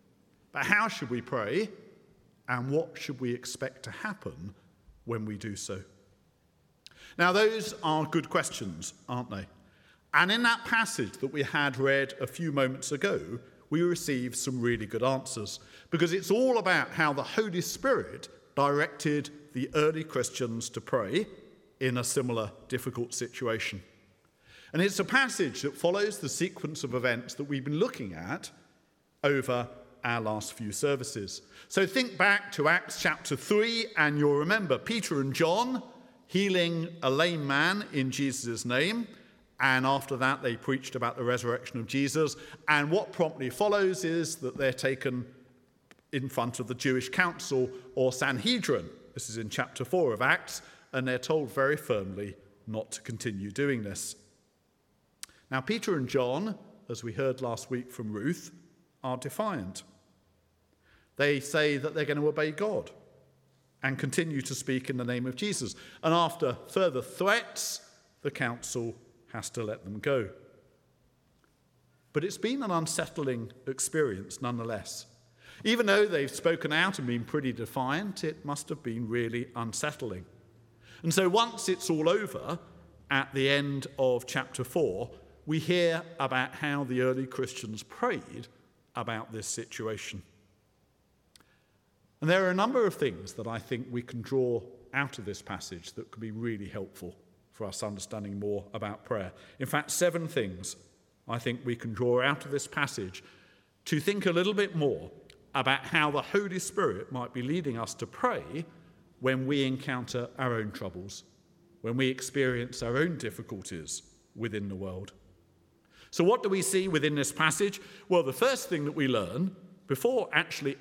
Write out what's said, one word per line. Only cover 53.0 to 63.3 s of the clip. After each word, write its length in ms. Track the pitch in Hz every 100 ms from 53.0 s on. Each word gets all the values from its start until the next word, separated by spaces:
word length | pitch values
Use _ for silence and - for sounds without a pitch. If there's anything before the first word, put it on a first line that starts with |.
continue 500 | - 113 120 98 101
doing 320 | 101 143 123
this. 320 | 104 92 - - _ _ _ _ _ _ _ _ _ _ - _ _
Now, 80 | 131
Peter 360 | 131 220 220 165
and 120 | 123
John, 500 | 135 123 139 214 - - - -
as 160 | 117
we 80 | 120
heard 280 | 101 135 127
last 300 | 123 113 -
week 220 | 123 123
from 200 | - 110
Ruth, 380 | 104 131 175 - - - _ _ _
are 120 | 131 127
defiant. 680 | 135 - 214 156 92 - - _ _ _ _ _ _ _ _ _ _ _ _ -
They 220 | 143 143
say 380 | 135 156 151 143
that 180 | 147
they're 100 | 151
going 160 | 143 147
to 80 | 151
obey 220 | 147 156
God 400 | 151 214 180 - - - - _